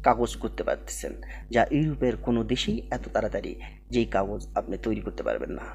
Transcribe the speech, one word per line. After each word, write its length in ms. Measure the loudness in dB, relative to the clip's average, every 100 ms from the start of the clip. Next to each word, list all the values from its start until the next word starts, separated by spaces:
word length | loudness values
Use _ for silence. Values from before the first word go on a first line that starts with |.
কাগজ 340 | 6 6 2 0
করতে 260 | -6 -2
পারতেছেন, 500 | -2 -2 -4 -8 -8 -8 -12 -14 0
যা 160 | 4 4
ইউরোপের 460 | 4 2 2 2 2
কোনো 280 | 2 2
দেশেই 420 | 2 0 0 -2 -2
এত 180 | -6 0
তাড়াতাড়ি 520 | 0 0 -2 -4 -10 -12 -16 0
যেই 140 | 2
কাগজ 420 | 4 2 2 -2 -2
আপনি 240 | -2 -2 -4
তৈরি 180 | -2 -2
করতে 220 | -2 -4
পারবেন 280 | -2 -2 -2
না। 120 | -6 -10